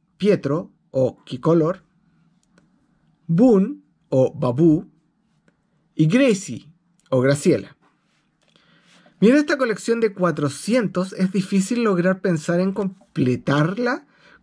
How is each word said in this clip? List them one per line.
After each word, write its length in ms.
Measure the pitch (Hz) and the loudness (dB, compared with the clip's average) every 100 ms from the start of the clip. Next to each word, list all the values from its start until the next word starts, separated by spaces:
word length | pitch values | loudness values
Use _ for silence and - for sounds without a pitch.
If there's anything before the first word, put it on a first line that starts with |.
| _ _ | _ _
Pietro, 560 | 202 190 139 151 - _ _ | 0 0 0 -6 -6 _ _
o 320 | 131 123 - | -2 -2 -4
Kikolor, 600 | - 127 147 170 156 - _ _ _ _ _ _ _ _ _ _ _ _ _ _ - | -14 -4 0 2 0 -4 _ _ _ _ _ _ _ _ _ _ _ _ _ _ -4
Boone, 540 | 165 254 196 214 294 _ _ _ | 2 4 4 2 -4 _ _ _
o 240 | 135 131 | 0 0
Babu, 580 | - 127 123 165 156 - _ _ _ _ _ _ _ _ _ _ | -2 -4 2 2 2 -2 _ _ _ _ _ _ _ _ _ _
y 140 | - 156 | -2 0
Gracie, 600 | 233 277 196 - 107 - _ _ _ _ | 4 2 0 -4 -14 -16 _ _ _ _
o 100 | 131 | 0
Graciela. 560 | 131 143 185 120 - - _ _ _ _ _ _ _ _ _ _ _ _ _ _ | 2 2 0 0 -4 -18 _ _ _ _ _ _ _ _ _ _ _ _ _ _
Viendo 180 | 208 285 | 4 4
esta 200 | 294 285 | 2 -2
colección 400 | 247 196 - 233 | -2 -4 -4 -2
de 140 | 226 | -2
cuatrocientos, 1000 | 202 180 151 147 - - 247 196 180 185 | 0 -2 -2 -4 -6 -2 -2 0 -4 -6
es 180 | - 185 | -4 -2
difícil 520 | 202 190 196 190 240 | -2 0 -2 0 0
lograr 380 | 226 180 175 185 | 0 0 0 0
pensar 380 | 196 160 165 175 | -2 -2 -2 -2
en 140 | 190 | -2
completarla 1300 | 196 190 - _ - 127 123 - 143 160 202 240 - - _ _ _ | -4 -6 -8 _ -4 -2 -2 0 0 0 -2 -4 -6 -10 _ _ _